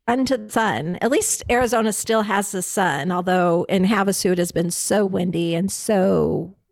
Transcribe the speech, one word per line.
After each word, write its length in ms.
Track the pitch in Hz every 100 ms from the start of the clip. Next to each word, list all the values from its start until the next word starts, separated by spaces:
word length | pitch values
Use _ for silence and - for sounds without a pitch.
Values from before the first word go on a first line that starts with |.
| -
run 180 | 254 262
to 120 | 254
the 120 | 214
sun. 460 | 233 220 117 151 175
At 100 | 233
least 320 | 302 403 - -
Arizona 420 | 240 247 233 220
still 280 | - - 220
has 280 | 208 202 196
the 100 | 190
sun, 480 | 180 - 180 143 160
although 540 | 180 180 185 175 170 -
in 160 | 196 190
Havasu 460 | 214 196 185 190
it 60 | 180
has 140 | 175
been 180 | - 170
so 340 | - - 202 196
windy 480 | 190 180 170 170 165
and 160 | 196
so 840 | - - 202 190 180 156 - 170 190 _